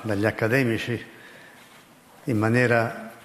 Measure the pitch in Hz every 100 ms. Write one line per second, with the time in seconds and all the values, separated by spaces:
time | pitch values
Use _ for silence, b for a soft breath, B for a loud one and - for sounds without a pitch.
0 | 110 101 107 104 110 131 123 110 - 113
1 | - B B B B B B B - -
2 | - - - 110 110 120 123 117 113 -
3 | - -